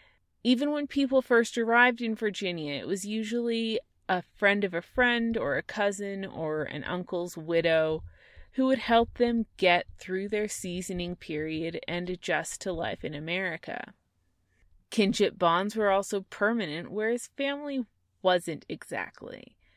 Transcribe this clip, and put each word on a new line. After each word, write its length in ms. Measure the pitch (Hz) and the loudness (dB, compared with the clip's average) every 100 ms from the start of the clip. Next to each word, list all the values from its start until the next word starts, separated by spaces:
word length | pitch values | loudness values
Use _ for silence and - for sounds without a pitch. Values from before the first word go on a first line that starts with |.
| _ _ _ _ 233 | _ _ _ _ 2
Even 260 | 247 294 | 2 2
when 160 | 294 294 | -2 -2
people 340 | 277 269 262 | 0 4 2
first 360 | - 233 226 - | 4 4 4 0
arrived 440 | 226 233 247 233 | 2 6 6 4
in 140 | 233 214 | -4 -2
Virginia, 580 | 214 190 196 175 151 | -4 -2 -4 -4 -4
it 120 | 139 107 | -6 -4
was 200 | 185 196 | -4 -2
usually 720 | 220 214 240 240 226 226 220 - _ - | -4 -2 -2 0 0 0 -2 -6 _ -2
a 140 | 185 - _ | -2 -2 _
friend 300 | 202 202 202 | 4 4 0
of 80 | |
a 80 | 175 | -2
friend 560 | - - 247 240 233 226 | -4 2 4 4 0 0
or 180 | 143 139 | 0 0
a 80 | |
cousin 600 | - - 202 196 202 196 196 | -2 0 0 0 -6 -6 -8
or 380 | - 160 156 | -6 -4 -2
an 200 | 147 151 | -4 -6
uncle's 540 | - 180 175 180 175 170 | -6 -6 -4 -4 -4 -8
widow 640 | 156 170 165 160 156 160 - - - - - - | 0 2 4 4 4 0 -6 -18 -20 -20 -10 0
who 100 | 262 | 2
would 120 | 262 | 2
help 360 | - 233 233 | 4 4 4
them 320 | - 240 233 220 - | 2 0 2 -2 2
get 300 | 185 175 - - | 4 4 2 -12
through 300 | - 185 196 | -6 -6 -2
their 220 | 208 208 | -2 -2
seasoning 640 | - 185 175 180 180 175 180 | -6 -6 -6 -6 -6 -6 -8
period 640 | - 151 156 156 165 170 - | -8 -6 -4 -4 -4 -6 -6
and 220 | 175 180 | -6 -4
adjust 500 | 180 - 160 160 - | -6 -2 -2 -2 -6
to 140 | 196 | -6
life 320 | 165 110 101 - | -4 -4 -4 -6
in 80 | 151 | -8
America. 800 | 156 180 190 165 - - - - _ _ _ _ _ _ _ _ _ | -4 -4 -4 -6 -8 -10 -12 -16 _ _ _ _ _ _ _ _ _
Kinship 480 | - 202 - 202 - | 2 2 4 2 4
bonds 380 | 170 170 202 214 | 4 4 2 0
were 120 | 208 | 2
also 360 | 196 196 202 190 | 2 2 -4 -6
permanent, 640 | - 208 233 180 156 175 | 0 0 0 -2 -6 -6
whereas 380 | 202 220 240 - - | -4 -2 -2 -4 -6
family 480 | 277 285 294 269 233 _ _ _ | -4 -4 -4 -4 -6 _ _ _
wasn't 440 | 185 180 170 151 - | 2 2 0 -8 -8
exactly. 880 | 156 - 123 87 - - - - _ _ | -12 -8 -8 -8 -12 -16 -14 -18 _ _